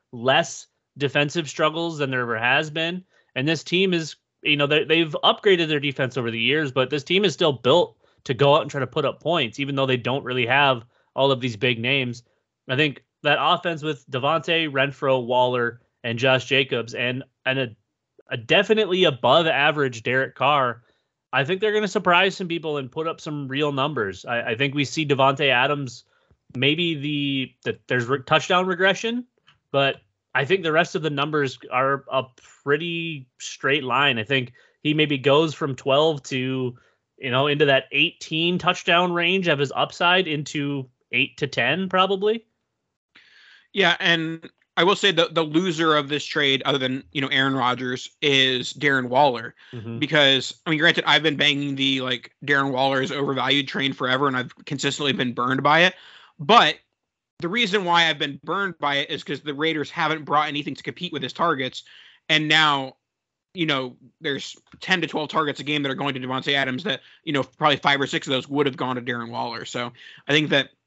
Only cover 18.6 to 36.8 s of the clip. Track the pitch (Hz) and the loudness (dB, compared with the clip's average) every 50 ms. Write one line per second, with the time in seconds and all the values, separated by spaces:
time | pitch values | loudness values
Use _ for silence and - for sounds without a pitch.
18.6 | 202 208 220 220 214 170 185 185 180 160 135 - - 120 135 170 165 160 131 135 | 4 4 2 2 2 0 2 2 4 2 2 2 4 4 4 4 4 4 2 2
19.6 | 143 156 151 151 139 131 117 113 110 123 123 131 135 127 - - 131 135 151 143 | 2 2 2 2 0 -2 -4 -4 -4 -2 0 0 0 -2 -2 -2 0 2 2 2
20.6 | 131 120 117 - _ _ _ _ _ _ _ _ _ _ - 131 139 139 190 190 | 2 0 -2 -6 _ _ _ _ _ _ _ _ _ _ -2 -2 0 0 -2 -2
21.6 | 214 214 208 214 214 190 - 220 180 185 175 175 190 196 185 - 196 165 170 170 | 0 0 0 0 0 0 -2 0 2 4 4 4 4 2 0 -4 -6 -6 -6 -6
22.6 | 156 160 147 143 131 120 - 156 160 165 160 - - 160 151 147 143 131 131 139 | -6 -4 -4 -4 -6 -6 -6 -6 -6 -6 -6 -8 -8 -8 -8 -8 -6 -4 -2 -2
23.6 | 151 147 143 135 135 156 151 127 107 98 92 95 - 123 120 117 - 123 113 113 | 0 0 0 0 0 0 0 -2 -2 -4 -4 -8 -6 -4 -4 -2 -2 -2 -2 0
24.6 | 139 143 131 147 139 - - 160 156 143 143 127 135 135 139 135 147 139 127 120 | 0 0 0 -2 -2 -2 -2 -2 -2 0 2 4 4 4 4 2 2 2 4 4
25.6 | 131 143 147 143 139 123 - - - _ _ _ _ _ _ _ _ _ - 123 | 2 2 0 -2 -4 -8 -10 -14 -20 _ _ _ _ _ _ _ _ _ -6 0
26.6 | 131 143 156 165 175 170 160 143 139 151 147 143 143 143 139 135 131 127 _ _ | 0 2 2 2 0 -2 -2 -4 -4 -4 -4 -2 -2 -2 -2 -4 -4 -6 _ _
27.6 | - 127 110 - _ - 131 127 117 117 135 - 127 - 156 151 - - 190 180 | -8 -8 -8 -6 _ -2 -2 -2 0 0 -2 -4 0 2 2 2 2 2 2 2
28.6 | 185 185 185 170 190 196 190 - - 226 233 247 240 _ _ _ _ _ _ _ | 2 0 0 2 2 2 2 0 -2 -4 -4 -4 -6 _ _ _ _ _ _ _
29.6 | _ _ - 139 139 135 131 - _ _ _ _ _ _ - 127 139 127 190 196 | _ _ 0 2 2 0 0 -4 _ _ _ _ _ _ -2 -2 0 2 0 0
30.6 | 165 160 151 165 175 175 - 180 156 156 147 139 143 156 151 151 143 127 127 - | 2 2 2 2 2 2 0 -4 -4 -2 -2 -2 -2 0 0 0 0 -2 -4 -8
31.6 | - - - 127 135 135 139 131 - - 127 135 127 - _ _ - - _ _ | -10 -4 -2 0 0 0 0 -2 -4 -2 -2 -2 -2 -4 _ _ -20 -20 _ _
32.6 | - 139 143 151 170 175 170 170 165 165 156 143 131 _ _ - - - - - | -2 0 0 0 0 -4 -6 -6 -6 -8 -10 -12 -14 _ _ -16 -16 -14 -10 -4
33.6 | - 135 143 151 131 127 120 131 143 143 127 113 107 - 139 135 120 120 - _ | 0 0 0 0 0 0 0 2 2 2 2 0 0 0 0 0 -2 -4 -10 _
34.6 | _ _ _ _ - 151 151 156 156 143 147 135 123 139 135 151 165 156 139 - | _ _ _ _ -2 0 2 2 2 2 0 0 2 4 4 4 4 2 -2 -4
35.6 | 160 143 127 - - 139 131 143 156 165 156 135 - - 139 127 127 131 131 131 | -4 -6 -6 -4 -2 0 2 4 4 2 0 -2 -6 -6 -6 -4 -4 -2 -2 -4
36.6 | 127 123 123 - | -4 -4 -6 -10